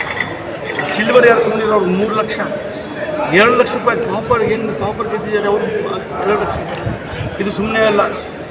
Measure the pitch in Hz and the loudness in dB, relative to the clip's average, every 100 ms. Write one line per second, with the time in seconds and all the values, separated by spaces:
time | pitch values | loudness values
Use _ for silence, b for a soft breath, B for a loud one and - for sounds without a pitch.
0 | - - - - - - - - - - | -6 -4 -4 -4 -8 -8 -6 -4 -2 0
1 | 226 254 240 233 233 214 214 214 185 185 | 6 8 8 6 4 2 2 2 4 2
2 | 214 220 208 - 208 - - - - - | 2 0 -2 -2 -4 -4 -6 -8 -8 -8
3 | - - 147 160 226 240 - - 214 - | -6 -2 2 4 4 4 2 2 0 0
4 | - 208 220 233 208 220 220 196 202 208 | -2 -2 0 0 2 0 -2 -4 -4 -4
5 | 220 214 208 214 202 202 - - - - | -4 -4 -2 -2 0 0 0 -2 -4 -6
6 | - - 190 208 208 - - - - - | -6 -4 0 0 0 -4 -6 -6 -6 -6
7 | - - - - 196 196 214 220 220 208 | -8 -8 -6 -4 -4 -2 -2 2 2 4
8 | 190 - - - - | 2 -2 -8 -12 -12